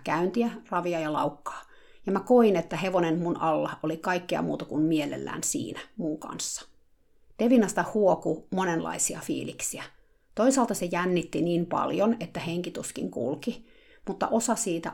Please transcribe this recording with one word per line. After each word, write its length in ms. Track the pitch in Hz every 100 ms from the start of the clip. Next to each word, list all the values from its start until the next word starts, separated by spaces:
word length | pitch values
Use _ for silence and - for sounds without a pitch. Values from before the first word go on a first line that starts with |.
käyntiä, 480 | - 151 185 240 226 - -
ravia 300 | 180 175 170
ja 140 | 156
laukkaa, 480 | 147 143 - - - - - - - -
ja 60 |
mä 80 | 196
koin, 360 | - 247 226 180
että 220 | 160 165
hevonen 420 | 185 180 165 165
mun 220 | 170 165
alla 380 | 160 151 151 -
oli 140 | 156 160
kaikkea 440 | 185 180 180 160
muuta 240 | 165 135 -
kuin 180 | 143
mielellään 600 | 156 160 143 135 135 -
siinä 360 | - 139 - - - -
mun 220 | 165 156
kanssa. 480 | - - - - - - _ _ _ _ - -
Devinasta 460 | 233 247 196 - 170
huoku 540 | 220 196 - - 160 -
monenlaisia 680 | 185 185 165 165 165 - 165
fiiliksiä. 600 | - 143 - - - - - - _ _ _ -
Toisaalta 380 | 247 262 233
se 120 | 202 175
jännitti 560 | 170 180 175 - 156
niin 240 | 170 170 170
paljon, 520 | 151 139 160 214 233
että 200 | 170 175
henki 320 | 151 170 175
tuskin 400 | - - - -
kulki, 560 | - 120 - - - - - _ - -
mutta 200 | 190 -
osa 280 | - - 220
siitä 360 | 190 165 165